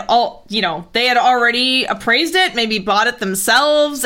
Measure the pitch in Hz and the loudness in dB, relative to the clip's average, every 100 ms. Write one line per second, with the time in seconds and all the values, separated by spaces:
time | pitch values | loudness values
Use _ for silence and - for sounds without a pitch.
0 | - 233 226 - - 208 185 160 175 226 | 0 0 0 -6 -8 -4 -4 -4 -6 -2
1 | 247 240 247 247 233 240 254 262 226 196 | 0 2 4 2 2 0 0 0 -2 -4
2 | - 240 320 370 370 240 226 220 190 202 | 0 0 0 0 0 -2 -4 -4 -2 0
3 | 226 233 196 190 - 233 294 302 294 285 | 0 -2 -4 -4 0 2 2 2 0 -2